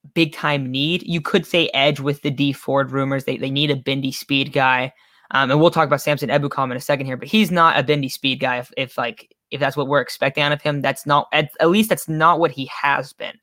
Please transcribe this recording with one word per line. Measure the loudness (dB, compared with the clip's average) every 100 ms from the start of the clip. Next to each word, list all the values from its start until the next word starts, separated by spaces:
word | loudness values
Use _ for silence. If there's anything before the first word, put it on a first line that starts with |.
| -6
big | 0 0
time | 0 -2 -2 -2
need. | -2 -2 -2
You | -2 -4
could | 0 -2 2
say | 0 0
edge | 2 2 2
with | -2 -2
the | -2
Dee | 0 -2
Ford | -2 -2 0 0
rumors. | -2 -2 -2 -4
They, | -4
they | -4
need | 0 0
a | 0
bendy | -2 -2 -4
speed | -6 -2 -2 0
guy. | 0 2 2 -2 _ _ _ -4
Um, | 0 2
and | 6
we'll | 4
talk | 4 2
about | 2
Samson | 0 -2 2
Ebukam | 0 0 -4 -4
in | -4
a |
second | -2 -2 -2
here, | -8
but | -2
he's | 0 2
not | 4 4 4
a |
bendy | 2 0 -2
speed | -4 -4 -2
guy | -2 -4
if, | -6 -8
if, | -8 -6
like, | -6 -8 -20 _ -12
if | -4
that's | -2 -2
what | 0
we're | 0
expecting | 0 -2 -2 0
out | 0
of | 0
him, | -2 -2
that's | -2 -2 0
not, | 0 2
at, | -2 -2 0
at | 2
least | 4 2
that's | 0 -2
not | 2 4 4
what | 0
he | -2 -10
has | -4 -2 -2 -4
been. | -12 -14 -14